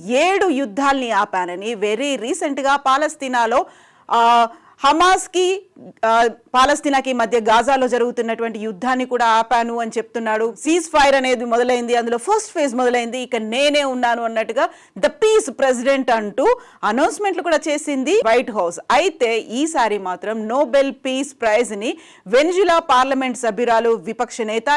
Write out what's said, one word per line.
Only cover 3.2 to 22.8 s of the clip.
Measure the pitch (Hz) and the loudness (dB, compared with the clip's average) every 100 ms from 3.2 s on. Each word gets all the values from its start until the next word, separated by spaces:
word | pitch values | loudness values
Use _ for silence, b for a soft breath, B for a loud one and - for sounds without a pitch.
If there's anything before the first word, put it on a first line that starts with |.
| 269 247 226 247 359 B B B B | -4 -2 0 0 -2 B B B B
ఆ, | 233 233 240 226 B B B | 2 4 4 2 B B B
హమాస్కి, | 277 302 359 381 - 349 370 381 - - - - 220 | 0 4 4 2 0 -2 0 -2 -6 -20 -20 -4 2
ఆ, | 226 233 220 _ 254 | 4 2 -2 _ 2
పాలస్తీనాకి | 269 294 294 269 262 | 4 4 0 0 0
మధ్య | 247 226 240 | -2 0 0
గాజాలో | 220 220 240 269 254 | 4 4 4 2 2
జరుగుతున్నటువంటి | 240 240 240 233 226 233 214 | 0 -2 -2 -4 -4 -6 -6
యుద్ధాన్ని | 214 185 247 254 254 | -10 -6 -4 -2 -2
కూడా | 247 240 | 0 2
ఆపాను | 226 226 247 233 233 | 2 2 0 0 -4
అని | 226 226 | -6 -6
చెప్తున్నాడు. | 220 240 226 214 226 208 | -8 -6 -4 -2 -2 -4
సీజ్ | 285 349 330 | -2 0 0
ఫైర్ | 302 277 277 | 2 4 4
అనేది | 254 247 240 | 2 -2 0
మొదలైంది, | 233 247 247 233 240 | 0 2 0 0 -2
అందులో | 233 233 | 0 -4
ఫస్ట్ | 233 427 - | 0 -2 -2
ఫేజ్ | 349 285 233 | -2 -2 0
మొదలైంది, | 247 240 233 247 | 0 0 -2 -6
ఇక | 254 233 | -6 -6
నేనే | 220 233 285 294 | -4 0 2 2
ఉన్నాను | 277 254 240 240 | 0 0 -2 0
అన్నట్టుగా | 233 226 220 233 339 B B B | -2 -4 -4 -2 -2 B B B
"the | 285 | -4
peace | 294 440 440 - 226 | 0 2 2 0 -2
president" | 269 247 240 277 262 | 0 0 0 0 0
అంటూ | 226 208 196 320 494 B B | -2 -2 0 2 2 B B
అనౌన్స్‌మెంట్లు | 202 226 320 - 403 330 | -4 0 0 0 -4 -4
కూడా | 302 311 320 | -2 -2 0
చేసింది | 294 302 277 262 403 226 | -4 -4 -4 0 0 2
వైట్ | 233 254 | 2 0
హౌస్. | 220 175 - - | -2 -4 -4 -2
అయితే | 247 359 - 233 226 | 0 0 0 -2 -2
ఈసారి | - 226 311 320 226 208 | -4 -4 -2 0 -2 -2
మాత్రం | 190 180 202 220 214 | -6 -8 -6 -6 -4
నోబెల్ | 254 294 277 277 269 269 | -2 2 2 0 -2 -4
పీస్ | 262 277 - | -4 -6 -4
ప్రైజ్ని | 226 214 233 202 226 330 B B B | 0 2 0 -4 -6 -8 B B B
వెనిజులా | 233 311 359 349 | 2 2 2 2
పార్లమెంట్ | 330 | 2